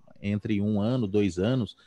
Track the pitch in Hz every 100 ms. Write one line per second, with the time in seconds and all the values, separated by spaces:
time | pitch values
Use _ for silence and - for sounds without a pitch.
0 | - - 101 104 113 104 104 104 104 131
1 | 104 104 101 82 101 131 104 -